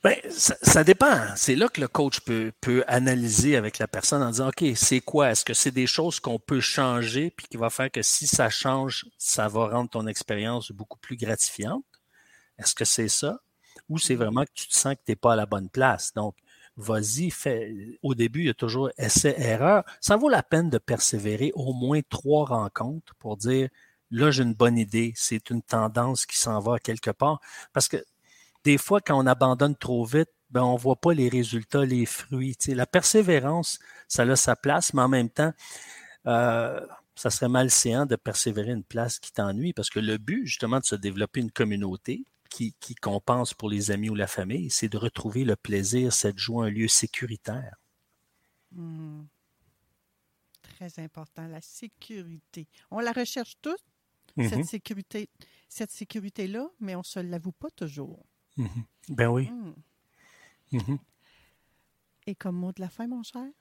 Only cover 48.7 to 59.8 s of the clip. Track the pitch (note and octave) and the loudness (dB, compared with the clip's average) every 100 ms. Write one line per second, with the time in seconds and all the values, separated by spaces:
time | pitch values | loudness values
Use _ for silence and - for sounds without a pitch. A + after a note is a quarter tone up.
48.7 | F3+ E3 D#3+ D#3 D3+ D3+ _ _ _ _ | -18 -14 -14 -14 -16 -20 _ _ _ _
49.7 | _ _ _ _ _ _ _ _ _ _ | _ _ _ _ _ _ _ _ _ _
50.7 | - F3+ E3 D#3+ - D#3 - E3 D#3+ - | -18 -18 -14 -16 -16 -20 -16 -16 -16 -18
51.7 | - A3+ _ - G#3+ E3+ E3 _ - D#3 | -20 -20 _ -18 -16 -16 -18 _ -20 -20
52.7 | _ _ E3 A#3+ A#3 A#3 - A#3 - D4+ | _ _ -6 -4 -4 -6 -6 -10 -10 -10
53.7 | F#4 _ _ _ _ _ - A#2 A2 E3 | -10 _ _ _ _ _ -4 -2 -2 -6
54.7 | G#3+ - G3 - G#3+ G#3+ _ - _ _ | -10 -12 -14 -12 -12 -14 _ -20 _ _
55.7 | - G#3+ - G#3 A3 G3 - F#3+ G#3+ D4+ | -14 -12 -12 -12 -12 -12 -10 -8 -8 -12
56.7 | _ G3+ F3+ F3+ F#3+ F3+ F3 F3+ - D4+ | _ -10 -10 -10 -10 -8 -8 -10 -12 -16
57.7 | _ D#3+ C#3+ C#3 - _ _ _ - A2 | _ -12 -10 -14 -16 _ _ _ -8 -6
58.7 | A#2 A2+ _ - A#2+ A#2 A#2+ C3 A#3+ F#3+ | -8 -12 _ -10 0 0 2 -2 -8 -14
59.7 | D#3 | -18